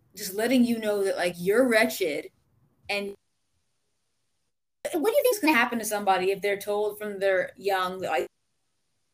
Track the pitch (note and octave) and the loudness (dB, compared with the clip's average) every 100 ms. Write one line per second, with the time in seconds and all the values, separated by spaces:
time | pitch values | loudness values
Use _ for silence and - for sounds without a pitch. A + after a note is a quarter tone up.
0 | _ - F#3+ F#3+ A#3 C4 A#3+ A3+ G#3+ G#3 | _ -12 -8 -2 2 4 4 2 0 0
1 | G3 - F3+ F3 F3 A3 C4 A3 A3+ - | 0 0 -2 -2 2 4 4 4 4 0
2 | E3+ D3 - - _ _ _ _ - G3+ | -2 -2 -8 -18 _ _ _ _ -6 -6
3 | G3+ G3+ _ _ _ _ _ _ _ _ | -6 -12 _ _ _ _ _ _ _ _
4 | _ _ _ _ _ _ _ _ - E4+ | _ _ _ _ _ _ _ _ -6 0
5 | G4 A#4+ B4+ G#4 D4 A#3 A#3+ A#3 G#3+ G#3 | 2 2 2 2 2 2 2 -2 -4 -2
6 | G3+ F#3 F#3 G3 G3+ G3+ G#3 G#3 G#3+ G#3 | 0 2 0 0 -2 -4 -2 -2 -4 -6
7 | G#3+ G3 G3 F#3 - - F#3+ F#3+ F3+ F#3+ | -8 -2 0 0 -2 -6 -2 0 -2 -4
8 | E3 - - _ _ _ _ _ _ _ | -4 -4 -4 _ _ _ _ _ _ _
9 | _ | _